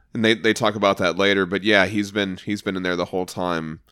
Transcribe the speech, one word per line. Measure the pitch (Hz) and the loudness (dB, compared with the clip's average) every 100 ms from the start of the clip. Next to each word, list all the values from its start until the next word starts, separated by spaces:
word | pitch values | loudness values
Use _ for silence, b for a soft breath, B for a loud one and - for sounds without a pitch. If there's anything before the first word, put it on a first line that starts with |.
| _ | _
And | 123 | 0
they, | 110 | 2
they | 113 113 | 2 0
talk | 107 110 | 2 0
about | 104 101 98 | 2 2 2
that | 90 85 | 0 2
later, | 98 98 92 | 2 2 2
but | 95 | 0
yeah, | 101 104 92 | 2 4 4
he's | 104 101 | 0 -4
been, | 104 98 90 | -4 -4 -6
he's | - 104 | -6 -6
been | 104 92 | -4 -4
in | |
there | 90 87 | -2 -2
the | 87 | -4
whole | 95 90 | -4 -6
time. | - 90 85 80 78 _ | -6 -4 -4 -6 -12 _